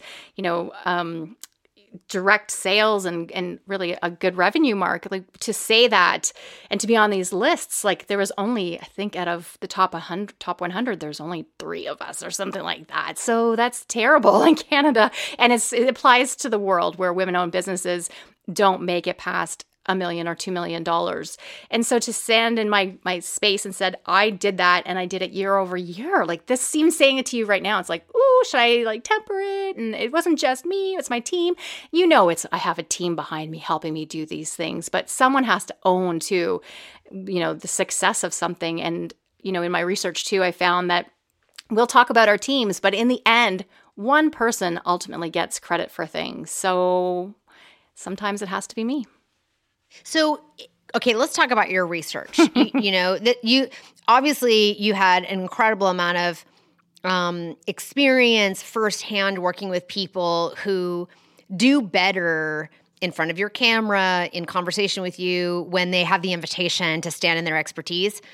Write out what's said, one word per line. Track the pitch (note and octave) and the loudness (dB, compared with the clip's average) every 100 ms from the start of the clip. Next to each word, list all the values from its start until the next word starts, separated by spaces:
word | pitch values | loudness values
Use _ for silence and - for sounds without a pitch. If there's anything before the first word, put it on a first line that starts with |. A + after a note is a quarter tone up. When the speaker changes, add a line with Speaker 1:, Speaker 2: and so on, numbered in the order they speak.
| - - - - | -14 -20 -18 -6
Speaker 1:
you | |
know, | F3+ E3+ F3 G3 - | -2 -2 -4 -6 -2
um, | F3 E3+ E3 D#3+ A#3+ - _ _ _ G3+ G3+ - | -2 -2 -6 -10 -14 -20 _ _ _ _ -20 -8
direct | G3 F#3+ G#3 - | -2 4 2 2
sales | - F#3+ G#3 G#3+ G#3 F#3 | -6 0 2 4 2 -2
and, | E3+ E3+ | -4 -6
and | - F3+ E3+ - | -6 -6 -8 -8
really | G3 F3 - | -6 -4 -4
a | F3 | -6
good | E3+ F#3 F3+ | -2 -2 2
revenue | F3+ D#4 D4 | 2 4 2
mark, | G3+ F3+ F3 - | 2 0 -2 -4
like, | F#3+ F#3 - | -8 -10 -10
to | - | -8
say | G#3 - A3 A#3+ | -4 2 6 6
that | G#3 F3 - - - - - - | 6 4 2 -4 -8 -18 -20 -6
and | G3+ | -4
to | G#3+ | 2
be | A3+ | 4
on | G#3 | 4
these | G3 F3+ | 2 -2
lists, | F#3+ C4 E4+ - - | 0 0 0 -4 -4
like, | G3+ F3+ - | -2 -2 -2
there | G3+ | -2
was | G3 - | -2 -2
only, | G3+ A#3+ F3+ E3+ | -4 -2 -4 -8
I | - | -12
think | - G3+ F3+ | -10 -8 -6
out | F3 | -6
of | E3+ F3 - | -6 -8 -14
the | F#3 | -8
top | - F#3 | -2 0
a | E3 | -2
hundred, | D#3+ F3 G3+ - | -8 -8 -8 -10
top | - F3 | -10 -6
one | F3 | -6
hundred, | F#3 B3+ F3 | -4 -4 -6
there's | D3+ D3 | -8 -10
only | D#3 F3 D#3 - | -10 -10 -12 -14
three | D#3 E3+ D#3+ | -10 -8 -8
of | D3 | -10
us | - - | -10 -12
or | F3 | -10
something | E3+ F#3+ G3 | -8 -6 -6
like | E3 E3 D#3 | -6 -8 -6
that. | D#3 - D#3+ | -6 -6 -6
So | - A3+ A#3 A3+ | -2 0 2 2
that's | A#3+ - - | 0 -2 -8
terrible | A#3 A3+ D4+ G#3+ F#3+ | 0 4 6 8 8
<laughs> | E4 | 8
in | D4+ | 4
Canada. | - C#4+ D4 A3+ G#3+ - - - | 4 2 4 6 4 2 -10 2
And | A#3+ | 4
it's, | A#3 - | 4 0
it | A#3+ B3+ | 0 2
applies | B3 C#4 B3 B3+ - | 4 6 6 4 -4
to | B3+ | -4
the | G#3+ | -2
world | G3 F3+ F3 E3+ | 2 2 0 0
where | F3+ | -2
women-owned | F3 F#3 F3+ F3 | 0 0 0 0
businesses | F#3 F3 F3+ F3+ F3 E3+ - - _ - | -2 -2 -4 -2 -4 -6 -14 -20 _ -8
don't | E3+ G3 F#3 | 2 2 2
make | F3+ F3 F3 | 0 -2 -2
it | - | -6
past | - F3+ E3+ - - _ - | -6 -4 -4 -8 -18 _ -4
a | |
million | F#3+ F3 E3+ E3+ | -2 -2 -4 -6
or | |
two | E3 - | -6 -6
million | F3+ E3+ E3+ | -6 -6 -6
dollars. | E3 E3+ F3 - E3 - - - - | -2 -2 -2 -6 -10 -14 -18 -20 -6
And | A#3 A#3 | -4 0
so | A#3+ | 0
to | A#3+ | -2
stand | A3 - A3+ A3+ A#3 | -6 0 2 2 0
in | G#3+ | 2
my, | G#3 F#3+ F#3 | 2 0 -4
my | F3+ F3+ | -6 -6
space | - - G#3 G3 G3 | -6 -2 0 0 -4
and | - | -4
said, | F#3 F#3 - | -4 -4 0
"I | F#3 A3 | 4 4
did | F#3+ G3+ F#3 | 2 -2 2
that | F3+ F3+ - | 4 4 2
and | F#3 | -4
I | F3+ | -4
did | F#3 | -4
it | F#3 | -6
year | F#3 G3 G3 | -4 0 0
over | F#3 F3+ | 0 -4
year." | F3 F3 D4+ F#4+ E3+ | -8 -10 -2 0 0
Like, | E3+ - | -4 -2
this | B3+ | -2
seems | - D#4 D#4+ D#4+ | -2 2 2 6
saying | C#4 C4+ | 4 4
it | B3+ | -2
to | A#3+ | -2
you | G#3+ | 0
right | G3 | 0
now. | F#3 G#3 | 0 -2
It's | F#3 | -2
like, | E3+ - A#4+ | -6 -4 2
"Ooh, | C5+ B4+ B4 | 6 6 4
should | C4+ | 4
I, | A#3+ A#3+ | 4 4
like, | A3 A3 | 0 -4
temper | - G#4+ G#4+ G4 | -2 -2 -2 -6
it? | G4 G4 G4 F#4+ | -4 -4 -6 -6
And | A3+ | -6
it | G#3+ A#3 | -6 -4
wasn't | D#4 E4+ D#4 | -2 0 2
just | C#4 B3+ E4+ | 0 -2 -4
me, | G4 F#4+ F#4 | -4 -4 -4
it's | - | -4
my | A#3+ | -6
team." | A#3+ - F4 F4+ - - - | -4 -2 -2 -2 -8 -16 -4
You | D#4+ F4 | 2 6
know, | C#4+ F3+ | 6 6
it's, | E3 - | 2 -2
I | E3+ | -4
have | F#3 E3+ | -2 -4
a | |
team | D#3+ - F3 D#3+ | -4 -4 -4 -4
behind | D3 D#3 D#3 | -6 -8 -8
me | D#3+ | -10
helping | - D#3 E3 | -4 -4 -4
me | D#3 D#3 | -8 -8
do | D#3+ D#3 | -8 -8
these | D#3 D#3+ - | -8 -8 -6
things, | D#3+ F3 - | -6 -6 -4
but | - - | -4 -2
someone | - C4 C4+ | 2 4 4
has | A#3+ F#3+ - | 2 0 -4
to | - | -4
own | F#3+ F#3 F#3 E3 | 0 2 0 -2
too, | - F#3 E3+ - - - - - _ | -2 0 0 -2 -6 -20 -20 -20 _
you | F#3+ F#3+ F3+ | -14 -6 -2
know, | E3 | -2
the | D#3+ F3 | -4 -6
success | - F#3 - F#3+ - | -4 -4 0 0 0
of | F3+ | -4
something. | - F3 E3+ E3 E3 | -4 -6 -4 -6 -4
And, | E3 E3+ E3+ - _ _ | -4 -6 -8 -12 _ _
you | F#3+ | -6
know, | F3+ | -4
in | F3 | -2
my | F3 | -2
research | F3 G3+ F#3+ E3 | -2 -2 -4 -6
too, | - G3 | -2 0
I | F#3 | 0
found | E3+ F3+ F3+ F3+ | 2 2 2 2
that | F3 - _ _ _ _ - - | 0 -2 _ _ _ _ -20 -4
we'll | A3 A#3+ | 0 4
talk | B3+ A#3+ | 4 6
about | A3+ G#3+ | 6 6
our | G3+ | 4
teams, | - C4+ G#3+ F#3 | 2 0 0 0
but | G3 | 0
in | G3+ A#3+ | 2 2
the | B3 - | 2 4
end, | A3+ A#3 F#3 G3 _ _ - | 4 4 0 -6 _ _ -8
one | G#3+ D4 D#4 | 2 4 4
person | - A#3 A3+ F3+ E3+ - | 2 0 0 -2 -2 -2
ultimately | F3+ - D3+ E3 | -2 -4 -8 -6
gets | E3+ E3+ - | -4 -4 -6
credit | - E3+ - | -4 -4 -4
for | - E3 | -8 -8
things. | D#3+ - - D#3+ | -6 -8 -10 -12
So | - F#3+ F3+ F3+ F3+ F3+ F3+ F#3 - _ _ - _ _ - | -4 -2 2 2 2 0 -2 -6 -12 _ _ -20 _ _ -16
sometimes | - G3 G3+ G3+ | -12 -6 -6 -4
it | G3 | -6
has | F#3+ - | -8 -8
to | - | -6
be | A3+ | -4
me. | C#4+ A3 _ _ _ _ _ _ _ _ - | -4 -6 _ _ _ _ _ _ _ _ -20
Speaker 2:
So, | - D#4+ D#4 D4 - - - _ _ A#3 | -4 0 0 0 -8 -20 -20 _ _ -2
okay, | B3+ A3 | 0 0
let's | D#4 | 0
talk | - C#4+ | 0 2
about | A3+ E3+ | 2 2
your | F#3 F3 | 0 -2
research. | E3+ D3+ - - - D4+ | -4 -8 -10 -2 4 4
Speaker 1:
<laughs> | B3 | 4
Speaker 2:
You, | - | 2
you | C4+ G3+ | 0 0
know, | F#3 F3+ F#3 | 2 2 2
that | A3 B3 | 2 0
you, | A3+ C4 C4+ - - _ - | 2 2 2 -6 -20 _ 4
obviously | B3 C#4+ C#4 B3 A3 G#3 G3+ | 4 4 2 4 4 4 2
you | G#3 | 0
had | G3 F#3+ F3+ F3 | 4 4 4 2
an | F#3+ | -4
incredible | F#3 - A3 G#3+ F#3+ | -4 0 0 2 0
amount | F3+ F3 F3 | 0 0 0
of, | F3 E3 - _ _ _ _ _ | 0 -4 -10 _ _ _ _ _
um, | F#3 F#3 F3 F3 E3+ - - | -4 -2 -2 -4 -8 -10 -10
experience | - - C4+ C#4 C4 A#3+ A3+ G3+ F#3+ | -10 -6 0 4 4 4 4 2 0
firsthand | - A3+ G#3+ F#3+ - G#3 G3 F#3+ | -6 -2 -2 -2 -4 -2 -2 0
working | F3+ F3+ G3 | -2 -4 -4
with | F3+ F3+ | -6 -6
people | G3+ F#3 F#3 F3 E3+ E3+ - | -8 -6 -4 -2 0 -2 -4
who | G3+ F#3+ F3+ F3 F3 _ _ _ - F#3 | -4 -2 -2 -6 -8 _ _ _ -12 0
do | A#3+ C#4+ | 4 4
better | G3+ F#3+ F#3 F#3+ E3+ D#3+ D#3 D3+ D#3 _ _ _ | 2 2 2 2 0 0 -2 -4 -8 _ _ _
in | F3+ | -6
front | D#3 E3 | -2 -4
of | E3+ | -2
your | G3+ | -6
camera, | - A#3+ A3+ A3 G3+ F#3 F3+ F3 | 0 2 2 2 2 2 2 -2
in | F3 E3 | -6 -6
conversation | F#3 F3 F#3+ G3 G3+ | -4 -4 -2 -2 -2
with | F3+ F3 | -6 -6
you, | F3+ F3+ F3 F3 F3 | -4 -2 -2 -4 -2
when | F3+ F3+ | -2 0
they | F3+ E3+ | 0 2
have | F#3+ | 0
the | F#3 | 0
invitation | F3 D#3+ - F3 - F3 D#3+ | -4 -6 -4 -4 -2 -2 -2
to | E3 | -4
stand | - F3 E3 | -2 0 0
in | |
their | E3+ D#3 | 0 -4
expertise. | D#3 - - F3 G3 - - | -4 -8 -8 -4 -2 -4 -14